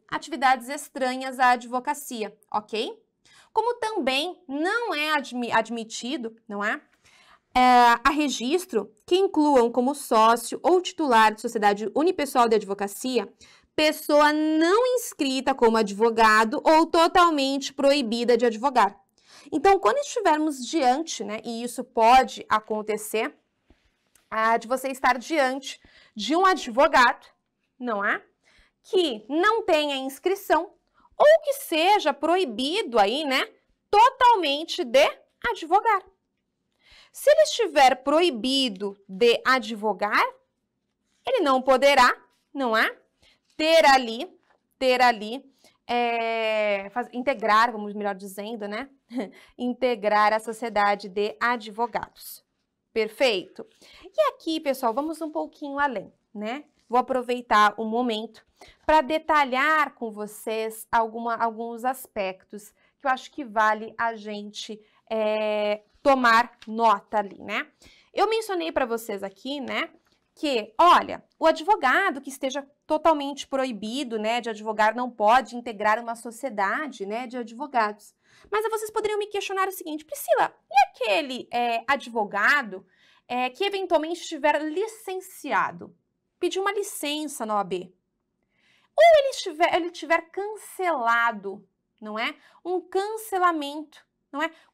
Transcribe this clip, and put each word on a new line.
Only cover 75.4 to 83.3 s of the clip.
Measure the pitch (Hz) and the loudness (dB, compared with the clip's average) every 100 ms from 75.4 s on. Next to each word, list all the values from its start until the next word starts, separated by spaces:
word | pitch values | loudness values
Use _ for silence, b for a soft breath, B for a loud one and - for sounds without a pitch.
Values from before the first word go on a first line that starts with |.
| 226 240 | 2 -8
integrar | 240 202 208 220 | -12 -4 -2 -2
uma | 233 226 | -4 -12
sociedade, | 240 226 269 202 196 247 294 - 196 | -14 -10 -8 -4 -2 -2 -6 -10 -10
né, | 226 254 | -8 -10
de | 254 | -12
advogados. | 226 233 294 254 214 208 - _ b b b | -12 -12 -4 -2 -2 -4 -18 _ b b b
Mas | 427 440 | -4 -2
vocês | 440 440 | -4 -6
poderiam | 440 427 415 | -4 -4 -4
me | 415 | -6
questionar | 403 392 392 381 | -8 -6 -4 -4
o | |
seguinte: | 381 320 302 - | -6 -10 -12 -12
Priscila, | 571 - 523 - - - | -8 -2 0 0 -4 -2
e | 784 762 | 2 2
aquele, | - 453 349 277 247 - | 0 -2 -2 -2 -8 -6
é, | 240 240 226 233 | -4 -2 -2 -2
advogado | 277 247 226 202 196 226 285 220 190 - b b b b | -2 -4 -6 -4 0 2 2 -2 -12 -18 b b b b